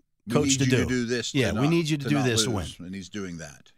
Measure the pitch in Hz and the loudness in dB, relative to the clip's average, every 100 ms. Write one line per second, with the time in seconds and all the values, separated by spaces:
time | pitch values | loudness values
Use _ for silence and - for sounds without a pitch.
0 | _ _ - 139 143 135 131 123 - 127 | _ _ -2 0 2 2 4 4 2 0
1 | 117 123 110 139 107 101 143 170 156 151 | 0 -2 -2 0 0 2 2 2 2 -2
2 | 135 143 127 110 110 104 82 - 87 98 | 0 0 2 2 0 0 -4 -10 -12 -12
3 | 87 104 95 85 76 71 _ | -10 -10 -10 -10 -14 -18 _